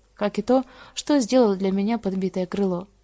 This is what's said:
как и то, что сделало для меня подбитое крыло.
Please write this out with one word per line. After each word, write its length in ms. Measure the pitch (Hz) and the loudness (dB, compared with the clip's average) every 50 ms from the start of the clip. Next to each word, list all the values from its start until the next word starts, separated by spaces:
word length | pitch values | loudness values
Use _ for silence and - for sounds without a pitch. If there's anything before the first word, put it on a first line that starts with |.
| _ _ _ | _ _ _
как 220 | - 208 208 - 208 | -6 -6 -4 -4 -4
и 40 | 202 | 0
то, 240 | - 254 269 254 - - - - - - | 2 2 2 0 -2 -10 -20 -20 -16 -14
что 260 | - - - 302 285 | -8 -2 0 2 2
сделало 380 | 233 196 254 262 240 208 196 | 2 2 4 4 4 4 2
для 160 | 185 196 190 190 | 0 -2 -2 0
меня 240 | 196 196 214 233 | 0 0 -2 -2
подбитое 480 | 226 - 196 190 190 190 185 - 185 180 | -2 -4 -4 -4 -4 -4 -4 -4 -4 -6
крыло. 440 | 180 - 202 202 190 180 175 190 - _ _ | -4 -2 -2 -2 -2 -2 -4 -8 -12 _ _